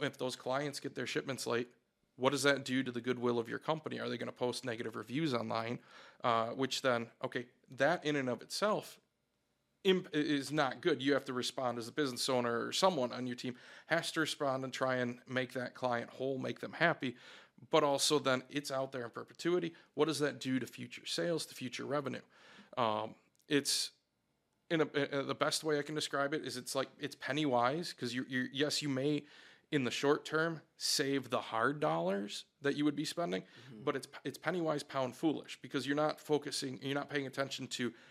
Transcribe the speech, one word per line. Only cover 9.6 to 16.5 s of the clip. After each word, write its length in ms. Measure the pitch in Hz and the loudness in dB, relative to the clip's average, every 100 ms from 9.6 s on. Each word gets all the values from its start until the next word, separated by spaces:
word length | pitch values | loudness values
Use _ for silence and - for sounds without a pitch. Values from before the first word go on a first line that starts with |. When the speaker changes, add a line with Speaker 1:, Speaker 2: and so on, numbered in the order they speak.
| _ _ 196 | _ _ 4
Speaker 1:
imp-, 240 | 185 151 | 4 4
is 380 | 156 143 143 135 | 0 2 0 0
not 300 | 151 135 120 | 2 2 2
good. 200 | 170 139 | 2 4
You 120 | 135 | 4
have 120 | 139 - | 2 2
to 80 | |
respond 440 | 127 120 - 127 120 | -2 -2 0 0 0
as 100 | 113 | -4
a 40 | |
business 340 | 123 143 120 - | 0 0 0 2
owner, 400 | 127 120 117 117 | 4 4 2 0
or 60 | |
someone 400 | 117 190 170 123 | 4 4 4 0
on 140 | 117 127 | -2 -4
your 100 | 123 | -4
team 180 | 127 120 - - - | -6 -8 -12 -14 0
has 240 | 165 - | 0 0
to 80 | - | 0
respond 460 | 156 - 143 131 131 | 0 0 0 0 -2
and 80 | |
try 240 | - 131 127 | 0 2 2
and 220 | 123 123 - | 0 -4 -4
make 240 | 127 127 | -4 -2
that 200 | 131 123 | -4 -6
client 360 | - 127 120 113 | -4 -2 -2 -4
whole, 280 | - 131 135 | -4 -4 -2
make 220 | 123 | -4